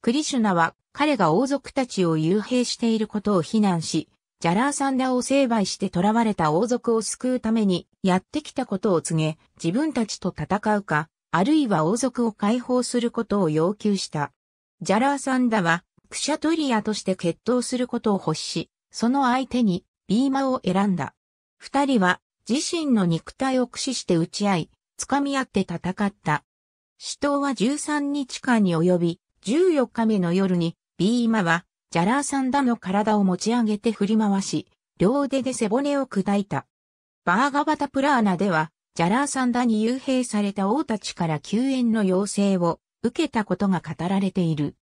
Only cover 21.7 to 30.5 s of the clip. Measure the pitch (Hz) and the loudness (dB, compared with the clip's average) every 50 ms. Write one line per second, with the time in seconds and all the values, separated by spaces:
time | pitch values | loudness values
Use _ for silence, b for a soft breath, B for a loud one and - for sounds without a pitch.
21.7 | - 269 285 277 269 226 185 180 180 - _ _ _ _ _ - 220 285 339 - | 0 0 2 4 4 4 4 2 0 -2 _ _ _ _ _ -2 -2 -2 -2 -4
22.7 | - 339 311 285 247 214 190 170 165 160 - - - _ 262 269 262 254 247 240 | -4 -4 0 2 2 2 2 2 0 -2 -4 -8 -8 _ -2 0 0 0 -2 -2
23.7 | - - - - 240 - - - 185 165 165 175 - - 202 202 196 170 151 - | -4 -8 -6 -6 -6 -6 -2 0 2 2 2 -2 -4 -2 0 0 0 0 -2 -6
24.7 | _ _ _ _ _ - - - 269 285 285 285 277 269 262 _ _ 202 185 - | _ _ _ _ _ -14 -6 -2 -2 0 0 0 -2 -4 -4 _ _ -2 -2 -2
25.7 | 175 165 - 175 185 - 208 196 - _ _ 165 151 - _ _ _ _ _ _ | -6 -6 -6 -6 -4 -2 -4 -4 -4 _ _ -2 -2 -2 _ _ _ _ _ _
26.7 | _ _ _ _ _ _ - - - _ - 285 285 285 277 285 262 - - 240 | _ _ _ _ _ _ -14 -14 -8 _ -2 0 0 0 0 -2 -2 0 0 -2
27.7 | 285 294 - - 294 294 285 285 285 285 277 - - - - - 240 226 208 185 | -2 -2 -4 -4 -4 -2 -2 -4 -4 -4 -6 -8 -10 -8 0 0 2 4 4 2
28.7 | 170 160 165 180 180 175 170 170 170 _ _ _ _ _ _ 190 226 320 370 381 | 2 2 2 2 2 2 2 0 -2 _ _ _ _ _ _ -2 0 2 4 4
29.7 | 330 285 247 - _ - 226 220 220 196 180 170 175 190 196 185 | 4 2 0 0 _ -2 0 2 2 2 0 0 0 0 2 2